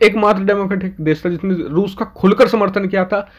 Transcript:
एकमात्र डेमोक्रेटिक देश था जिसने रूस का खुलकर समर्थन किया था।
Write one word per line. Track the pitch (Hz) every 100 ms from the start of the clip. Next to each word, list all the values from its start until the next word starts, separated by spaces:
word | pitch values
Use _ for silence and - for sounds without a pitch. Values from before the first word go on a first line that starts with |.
एकमात्र | 202 214 208 190
डेमोक्रेटिक | 196 202 190 190 185 175
देश | 156 156 180
था |
जिसने | 170 190 175 -
रूस | 160 196 -
का |
खुलकर | 214 - 185 208 240
समर्थन | 220 202 202 190
किया | 196
था। | 185 202 202